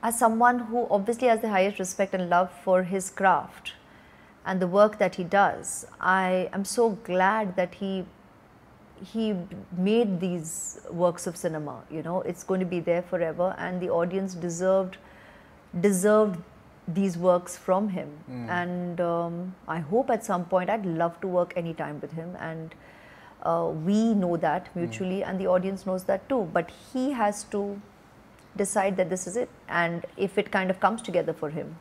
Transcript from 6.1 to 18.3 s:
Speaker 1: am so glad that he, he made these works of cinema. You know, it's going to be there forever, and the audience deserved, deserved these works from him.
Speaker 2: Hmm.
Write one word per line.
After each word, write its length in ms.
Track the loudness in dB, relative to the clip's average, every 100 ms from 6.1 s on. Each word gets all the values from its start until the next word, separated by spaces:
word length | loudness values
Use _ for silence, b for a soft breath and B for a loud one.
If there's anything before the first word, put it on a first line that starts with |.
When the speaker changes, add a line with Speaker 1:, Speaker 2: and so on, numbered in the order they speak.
| 2 4 2 0
Speaker 1:
am 100 | -4
so 260 | -4 2 2 2 -2
glad 420 | 2 4 4 0 -2
that 180 | -2
he, 320 | -2 -6 -4 -6 -14 -20 -20 -20 -20 -20 -20 -20 -20 -12
he 220 | -4 -2 -2 -6 -14 -12 -2
made 440 | 2 4 4 0
these 600 | -2 -4 -6 -10 -10 -12 -12
works 360 | 0 0 0 -6
of 100 | -6
cinema. 460 | -6 -4 -8 -10 -10
You 120 | -10
know, 200 | -4 -4
it's 220 | -4 -8
going 160 | -4 -2
to 60 | 0
be 140 | -2
there 220 | 0 0
forever, 520 | 0 -2 -2 0 -2 -2
and 220 | -6 -4
the 100 | -2
audience 440 | 0 0 -2 -4
deserved, 640 | -6 -6 -2 2 2 2 -8 B B B B B B -12 0
deserved 600 | 2 4 4 6 4 0 -10 -20 -20 -18 -8
these 300 | -2 0 2
works 400 | 4 4 2 -12
from 320 | 0 0 0
him. 200 | -4 -8 -12
Speaker 2:
Hmm. 240 | -14